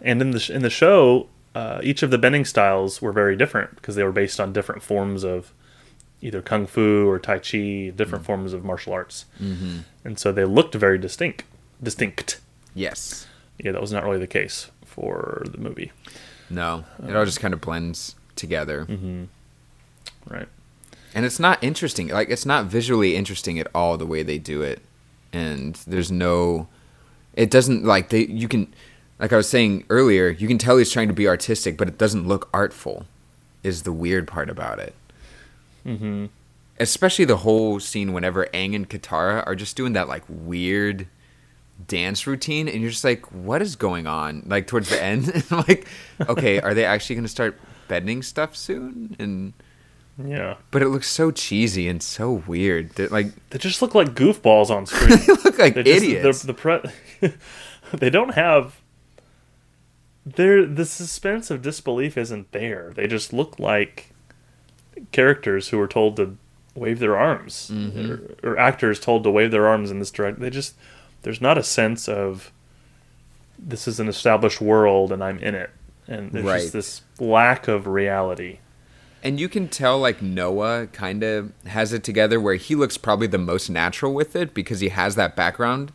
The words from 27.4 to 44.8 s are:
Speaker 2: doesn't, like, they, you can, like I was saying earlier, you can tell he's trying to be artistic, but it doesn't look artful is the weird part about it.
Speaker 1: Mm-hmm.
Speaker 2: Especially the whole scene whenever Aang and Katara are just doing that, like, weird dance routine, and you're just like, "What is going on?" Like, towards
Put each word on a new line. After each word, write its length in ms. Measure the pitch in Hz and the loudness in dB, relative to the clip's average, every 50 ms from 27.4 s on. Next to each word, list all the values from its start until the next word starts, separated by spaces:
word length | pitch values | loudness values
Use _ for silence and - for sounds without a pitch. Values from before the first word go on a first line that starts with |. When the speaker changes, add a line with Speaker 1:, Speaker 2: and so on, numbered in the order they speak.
| 113 104 | 2 6
Speaker 2:
doesn't, 320 | - 131 127 127 131 113 - | 6 6 6 6 2 2 4
like, 260 | 110 101 95 90 - | 4 4 4 4 2
they, 160 | 113 110 113 - | 2 2 2 0
you 200 | 101 113 117 110 | -2 -6 -4 -2
can, 260 | - 117 95 - - - - - - _ _ _ _ - | 0 0 0 -2 -6 -16 -20 -20 -20 _ _ _ _ -6
like 140 | - 107 123 | 0 2 4
I 40 | 110 | 4
was 120 | 104 - | 4 4
saying 340 | - 123 117 107 101 95 - - | 4 4 4 4 2 0 0 2
earlier, 400 | - 123 135 123 101 95 92 90 | 4 4 6 6 6 6 4 2
you 180 | 85 82 104 107 | 2 0 0 0
can 100 | 123 110 | 0 2
tell 200 | 110 123 127 131 | 4 6 6 6
he's 140 | 120 113 | 6 6
trying 180 | - 123 110 107 | 2 0 0 0
to 40 | 95 | 0
be 140 | 87 104 98 | 2 2 2
artistic, 480 | 90 87 - - 113 - - 98 82 | 2 2 0 -2 -2 -2 -2 -4 -2
but 140 | - 107 90 | -2 -2 -2
it 80 | - - | 0 0
doesn't 300 | 110 107 101 104 85 90 | 0 2 2 0 0 0
look 200 | 98 95 - - - | -2 -2 -2 -2 -2
artful 540 | 98 104 - - - - 67 50 50 - - _ _ _ _ _ _ _ _ _ _ | -2 -2 -2 -4 -8 -10 -10 -10 -10 -14 -18 _ _ _ _ _ _ _ _ _ _
is 220 | - 98 92 82 80 | -6 -4 -4 -4 -4
the 80 | 92 | -6
weird 340 | 85 80 85 87 92 92 85 76 | -6 -4 -2 0 0 -2 -2 -4
part 220 | - 80 73 - | -6 -6 -6 -6
about 300 | - - - 60 55 50 | -8 -8 -8 -8 -8 -10
it. 160 | 50 - - - _ _ _ _ - - - - - - _ _ _ _ _ _ - | -10 -12 -16 -18 _ _ _ _ -20 -20 -20 -20 -20 -20 _ _ _ _ _ _ -12
Speaker 1:
Mm-hmm. 420 | 127 120 98 110 107 101 101 101 104 - _ _ _ _ _ _ _ _ - | -10 -8 -8 -6 -6 -6 -6 -8 -10 -14 _ _ _ _ _ _ _ _ -4
Speaker 2:
Especially 460 | 117 117 - - - 185 - - 180 | -2 -2 0 2 2 2 4 4 4
the 120 | 156 113 92 | 4 4 4
whole 420 | 90 110 110 110 110 110 104 101 | 4 4 4 4 2 0 -2 -4
scene 340 | - - - 107 101 98 92 | -6 -6 -6 -4 -4 -4 -2
whenever 320 | 90 87 92 90 95 90 - - | -2 -2 -2 0 -2 -2 -2 -2
Aang 200 | 90 95 98 104 | -4 -4 -4 -4
and 140 | 104 95 - | -4 -6 -8
Katara 560 | - 104 - - - 78 85 95 104 110 - | -10 -14 -10 -6 -2 -2 0 0 0 -2 -4
are 100 | - 95 | -4 -6
just 200 | 92 104 - - | -6 -8 -8 -8
doing 180 | - 131 127 113 | -6 -4 -2 -2
that, 140 | 95 90 67 | -2 -2 -4
like, 160 | 65 - - - | -6 -10 -12 -14
weird 800 | 82 80 80 85 87 87 90 90 95 101 104 104 101 95 92 85 _ _ _ _ _ _ _ _ _ _ _ _ _ - 87 - | -16 -12 -10 -8 -6 -4 -2 0 0 0 0 -2 -2 -6 -8 -14 _ _ _ _ _ _ _ _ _ _ _ _ _ -20 -12 -6
dance 380 | - 87 87 95 104 - - 139 | -4 -4 -2 -2 -4 -4 -4 -6
routine, 400 | 139 135 - - 151 151 156 151 | -6 -6 -6 -6 -4 -4 -4 -4
and 140 | - 110 | -4 -4
you're 100 | 113 117 | -4 -4
just 120 | 113 113 - | -4 -2 0
like, 220 | 135 120 117 - - | 0 0 -2 -4 -10
"What 300 | - 92 90 98 120 160 | -14 -10 -6 -4 -2 -2
is 140 | 208 208 147 | -2 -4 -4
going 320 | - - 98 87 87 80 78 | -2 -2 -2 -2 -2 -4 -4
on?" 360 | 78 78 76 76 76 76 - | -4 -4 -4 -6 -8 -10 -6
Like, 220 | - 101 101 95 - | -4 -2 -2 -2 -2
towards 220 | - 117 | -2 -2